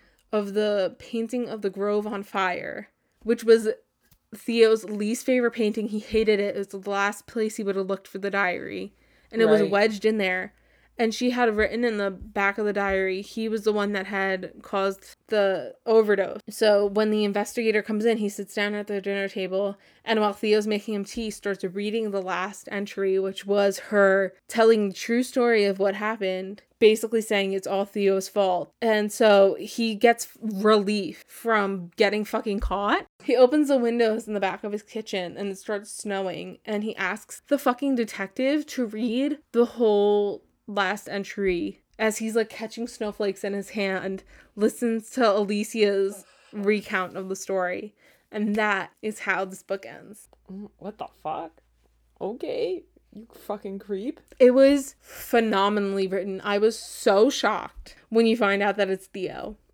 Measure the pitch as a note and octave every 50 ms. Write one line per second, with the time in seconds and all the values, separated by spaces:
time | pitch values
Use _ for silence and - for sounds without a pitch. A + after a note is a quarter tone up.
0 | _ _ _ _ _ _ - G#3+ G#3 G3+ G3 G#3 G#3+ G#3 G#3 G3+ F#3+ F3 - -
1 | - - - A3+ A3+ A3+ - B3 A#3+ - A3 G#3+ G3+ G3 F#3+ G3 G3 G#3 G#3 G#3
2 | G#3 G#3+ G#3 G3 G#3 - - G3+ F#3+ F#3 F3+ - - - - - G#3 - _ _
3 | _ _ _ _ - G#3+ A#3+ A#3+ A#3 A3 A3+ A3+ G#3+ G#3+ - - _ _ _ _
4 | _ _ _ _ _ _ - - - - A3+ A#3 A3+ A3 A3 A3 G#3+ - G#3 G3+
5 | G#3 G#3 A#3 B3 - - B3+ B3+ A#3+ A#3 - - A3+ G#3 G3 A3+ G#3 G#3+ G#3 G#3
6 | G#3 - - A3 A3 G#3 G#3+ G3 G3+ G3+ - G3+ G3 G3 - G3 F#3+ G3+ G3+ G3
7 | G3 G3+ G#3 - - - - A#3 A3 A3 G#3+ - G#3+ G3 G3 G3 G3 F#3 G3 F#3+
8 | - - - G3 F#3+ G3 F#3+ G3 G3 F3+ F3 - - - - F#3+ F#3+ G3+ - _
9 | _ _ _ _ _ _ - A3+ A3+ A3 G#3+ G#3 G3+ - G3+ G3+ G#3 A3 G#3+ G3+
10 | - G#3+ A3 G#3+ G3 F#3 F3+ F#3 F#3 G3+ - _ _ _ _ _ _ _ _ -
11 | A#3 A3+ G#3+ - B3 B3 A#3+ B3 B3 A#3 G#3+ G#3 G#3+ - - A3+ A#3+ A#3+ A3 G#3
12 | G3+ G3 F#3+ F#3 - G#3+ - G#3 G3 G3 G3 - G#3+ G#3 G3 G3+ G3+ G3 F#3+ F#3+
13 | F#3+ F#3+ F#3 F#3 G3+ - - A3+ A3 A3 G#3+ A3+ G3+ A3 G#3 G#3 G3+ G3+ G3+ G3
14 | F#3+ G3 G3+ G3 F#3+ F#3+ F#3+ F#3 F#3 - - - - - - G3 G3 G3 F#3+ G3
15 | - - - _ _ - A3 G#3+ G3+ G3 F#3+ E3 C3 A#2 C3 - - - A3 A3+
16 | A3 G#3 G#3 G3 F#3+ - - G#3+ - - G#3 - A3+ G#3+ G#3 G3+ G#3 G3+ G3 G#3
17 | G#3+ G#3+ G#3+ G#3+ G#3 G3+ G3 G#3 G#3 - - B3 A#3 A3 G#3 G#3+ G#3 - G#3+ G#3
18 | G#3+ A#3 A3+ A#3 G#3 G3+ G3+ - G3+ F#3+ - A3 G#3 G#3 G#3 G#3 G#3 G#3 G#3 G3
19 | F#3+ G3+ G3 G3 G3 G3 - G3+ F#3 F3+ F#3 F#3+ G3+ G3 G3+ - _ _ _ _
20 | - A3 A3+ A3 G#3+ G#3 G3+ - - G#3+ G#3+ G#3+ G#3 G#3+ G#3+ G#3+ G#3 - G#3+ G3+
21 | G3 G3+ - A#3 A3+ G#3+ G3+ - - G3+ G3 F#3 - F#3 F3 G3+ G3+ G#3 G#3 A#3
22 | A3 G#3+ G3 G3 F#3 F#3 F#3 F3 F#3 G3+ G3 - - - G#3 G3+ G3+ G3+ - -
23 | G3 F#3+ F#3+ F#3+ F#3+ F#3+ F#3+ - F#3+ G3 G3+ G3+ G3+ G3+ G3 - - - G#3+ G#3
24 | G3+ G3 F#3+ G3 G3 F3+ - _ _ - - A#3 A3 A3+ A3+ G#3+ G#3 G3 F#3+ -
25 | - - A#3 A#3+ B3+ - - C4+ A#3+ A#3+ A#3 A3 G3+ G3+ F#3+ F#3+ G3 G3+ F#3+ G#3
26 | G#3+ G#3+ A3 A3 G3+ F#3+ F#3 F#3 F#3+ F#3+ G3+ - _ _ _ - A#3 G#3+ A3 A3
27 | - A3 A#3 A3+ G#3+ - A3 G3+ G3 F#3+ G3 G3 F#3+ - G3 F#3+ G3+ G3+ - G#3
28 | G3+ G3 G3 F#3+ F#3+ - - G#3+ G3 F#3+ F3+ E3+ - - _ _ - A3+ G#3+ G#3+
29 | G#3 G#3 - - A#3 G#3+ G3+ G3 G3 G3 F3 - F#3+ G#3 - - A#3 A3+ A3 G3+
30 | - A#3 A#3 A#3 - - - - - A3 G#3+ F#3+ G#3 G#3+ A3 G#3 G3+ G3 G#3+ G#3
31 | G3 - - - - _ - - - A#3 A3+ G#3+ G3+ G3 G3 F#3+ F3 E3+ - -
32 | G#3+ G3+ G3+ G#3+ G#3+ - - C#4 - A3+ G3 G3+ - - - G3 G3+ G#3 C4+ F#4+
33 | - - _ _ - - C#4+ B3 B3+ B3 D4 D4+ D4+ C4+ C#4+ C4 A#3+ A#3 A#3 A#3+
34 | A#3 A3 G#3+ A3+ A3+ A3 G#3+ G3+ G3 F#3+ F3 G3 - G#3+ G3+ G#3 G#3 - - A3
35 | G#3+ - - F#3+ F3+ E3+ - - G3+ G3+ F#3+ F#3+ - - G#3+ G3+ G#3 - - -
36 | - G#3 G3+ G3 G3 F#3 - - F3 F#3 F3+ - _ - G#3+ G#3 G#3 A3 - -
37 | F#3+ F3+ G3 A3 - - - - - - C#4+ C4+ - C4 B3 B3 C#4+ C#4 C4+ A#3+
38 | A#3 G#3+ - - G3 F#3+ - - B3+ C4 D4 D4+ D4 - - - B3 G#3 G#3+ G#3+
39 | A3 A#3+ A3 B3 C4+ D4 D4 D4 _ _ - A#3 A#3+ A#3 - A3+ A#3+ G#3+ G#3 G3+
40 | G3+ G#3 G#3 G#3 G#3 G3+ F3+ - - _ _ _ _ - G#3 G#3 G3 F#3 G3+ G3+
41 | - - - G3+ G3 - - - G3 F#3+ F3+ F3 - - G3 _ _ _ _ -
42 | A3 A3 G#3+ - A3 A3 G#3+ A#3 A3 A3 - - A3+ G#3+ - A#3 A#3 A#3+ - -
43 | A3 G#3 G3+ - G#3+ G3+ G3 - - G3+ G3+ G3+ F#3+ - - G#3+ G3 F#3+ F#3+ F#3
44 | - G3 F#3+ F#3+ - - - - - _ _ G#3 G#3 A3 - - B3 A#3 A3+ A3+
45 | G#3+ - - C4 B3 A3 G3 G#3 G#3 F#3+ G#3+ G#3 G#3+ - - A3+ A3 G3+ G3+ G3
46 | G3 G3 G3+ F#3+ - _ _ _ _ _ - G#3+ G3+ G3+ G#3+ G#3 G3 - G#3+ F#3+
47 | F3+ F3 - - F#3+ F#3 F#3+ F#3+ - - G3 F#3+ F3+ F3+ F3+ G3 - G#3 - _
48 | _ _ _ _ _ _ - G#3+ G#3 G3+ G#3 G#3+ G#3+ G#3 G3+ F#3+ F3+ - _ _
49 | - G#3+ G#3+ - - G#3 F#3+ F3 G3 F#3+ F#3+ - - - G3 G3 - - - -
50 | - - G3+ - - _ _ _ _ - F#3+ G3 G#3 G3+ _ _ - G3 G#3 -
51 | - - _ _ - D#3 D#3 - E3 D#3+ - _ _ _ _ _ _ _ _ _
52 | _ _ _ - - F#3+ A3+ B3 - D#4 - - C#4 F4 F#4+ E4 - _ _ _
53 | _ _ - G3+ A3+ - - - - - - G#3 - G3+ F#3+ G3 - - G#3 F#3+
54 | G3+ C4 D#4 - - _ - - B3+ B3 B3 C4 C4+ C4+ C#4+ C#4+ C4+ - - _
55 | _ - - - - - - A#3 A3+ A3 G#3 G3 G3 G3+ G#3+ G#3 G3+ G3 G3 G3
56 | G3 F#3 F#3 G3 F3+ G3+ F#3+ F#3+ - G#3 G3+ G3+ G#3 A3+ A3 - - - - -
57 | - A3+ G3+ G3 A3 C4+ C#4 - - - G#3+ F3+ - - - - - - - -
58 | _ _ A3 A3+ A#3 A3+ A3 A#3 A3+ G3 G3 G3 G3+ G3+ G3 G#3 G3+ F#3+ F#3+ F#3+
59 | - - - G3+ F3+ D#3 - - - G#3+ G#3+ - _ _